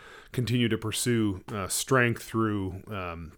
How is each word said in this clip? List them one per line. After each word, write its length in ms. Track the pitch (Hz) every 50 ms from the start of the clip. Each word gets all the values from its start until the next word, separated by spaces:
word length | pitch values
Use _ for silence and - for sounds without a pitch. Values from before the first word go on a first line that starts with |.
| - - - - - -
continued 380 | - - 123 107 120 123 120 113
to 80 | 110 107
pursue, 640 | - 110 104 - - 123 120 113 107 104 95 92 - -
uh, 160 | 117 104 95 85
strength 560 | - - - - 135 131 120 120 113 - -
through, 600 | - - 110 113 107 104 101 95 92 87 92 - -
um, 400 | 107 98 92 87 85 85 82 76 -